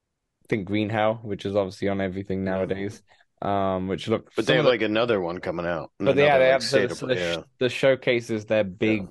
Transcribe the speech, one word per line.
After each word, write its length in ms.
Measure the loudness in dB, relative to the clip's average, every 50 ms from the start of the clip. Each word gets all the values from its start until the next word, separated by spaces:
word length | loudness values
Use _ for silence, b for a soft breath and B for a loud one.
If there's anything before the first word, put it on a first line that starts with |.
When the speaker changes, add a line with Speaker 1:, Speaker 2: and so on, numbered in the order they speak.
| _ _ _ _ _ _ _ _ _
Speaker 1:
I 20 | _
think, 180 | -4 -4 -2
Green 220 | -2 -2 -2 -2 0
Hell, 300 | 0 2 2 2 0 -2 -6
which 220 | -8 -10 -6 -6
is 100 | -2 0
obviously 320 | 0 -2 -2 -4 -4 -4 -2
on 120 | -2 -2
everything 440 | -2 -4 -4 -6 -6 _ -4 -4 -2
Speaker 2:
Yeah. 0 |
Speaker 1:
nowadays, 580 | -2 -2 -2 -2 -2 -4 -4 -6 -8 -10 -12 _ b b b b b _ _
um, 480 | -4 -2 0 0 0 0 -2 -2 -2 -4
which 200 | -4 -6 -2 -2
look 240 | -2 -2 -2 -6 _
Speaker 2:
But 100 | -4 0
they 80 | 2 2
Speaker 1:
some 20 |
Speaker 2:
have, 80 | 4 4
Speaker 1:
of 20 |
the 40 | 4
Speaker 2:
like, 120 | 2 2 0
another 380 | 0 0 0 2 2 2 0
one 180 | 0 -2 -4 -6
coming 260 | -6 -6 -6 -4 -2
out. 260 | -2 -4 -4 -6 -10 _ _
Speaker 1:
But 160 | 0 2 4
yeah, 220 | 4 4 4 6 6
Speaker 2:
Another, 0 |
Speaker 1:
they 100 | 6 6
Speaker 2:
like, 0 |
Speaker 1:
have 140 | 4 4 2
Speaker 2:
state 280 | 0 2 2 2 0
Speaker 1:
the, 0 |
Speaker 2:
of 80 | -2 -6
Speaker 1:
so 80 | -4
Speaker 2:
play, 80 | -4 -2
Speaker 1:
the 20 |
sh-, 220 | -2 -2 -2 -2 -4
Speaker 2:
yeah. 40 | -6 _ _ _
Speaker 1:
the 100 | -2 -2
showcase 640 | 0 2 2 2 2 2 0 0 0 0 0 -2
is 160 | -4 -4 -2
their 180 | 0 2 2 2
big 380 | 0 -2 0 2 2 2 0 -2
Speaker 2:
Yeah. 60 | -8